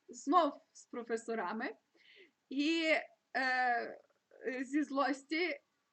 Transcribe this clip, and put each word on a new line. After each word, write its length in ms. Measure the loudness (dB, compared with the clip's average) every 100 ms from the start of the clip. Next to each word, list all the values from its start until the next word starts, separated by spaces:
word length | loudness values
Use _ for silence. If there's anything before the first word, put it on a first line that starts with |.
| -20
знов 460 | -10 2 4 4 0 -14
з 140 | -20 -14
професорами 920 | -12 -4 -6 -4 -4 -4 -4 -6 -8 _ _ -20 -20 -20 _ _
і, 440 | -2 2 2 2 2 0 _ _ -2
е, 600 | 0 2 2 2 -2 -8 -18 _ _ -10 -6 -4
зі 220 | -2 0
злості 760 | 0 2 0 0 -2 -2 -2 -4 -10 _ _